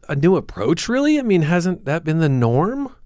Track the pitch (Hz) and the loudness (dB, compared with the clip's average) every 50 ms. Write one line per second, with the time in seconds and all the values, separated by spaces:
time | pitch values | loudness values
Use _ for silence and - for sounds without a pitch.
0 | - - 147 139 143 175 190 151 202 - - - 104 123 175 175 - - 233 262 | -10 -6 -2 0 2 2 2 2 0 -4 -8 -4 -2 -2 0 -2 -2 -2 0 0
1 | 285 302 302 294 254 226 196 175 156 143 175 175 170 185 180 - - 139 147 165 | 2 2 2 0 2 2 2 2 2 2 0 0 0 -2 -4 -4 -4 -4 -4 -4
2 | 160 156 156 165 160 147 135 127 120 117 120 131 165 208 262 277 277 254 - - | -2 -2 0 0 0 2 2 2 2 2 2 2 0 0 -2 -6 -8 -10 -12 -18
3 | - | -20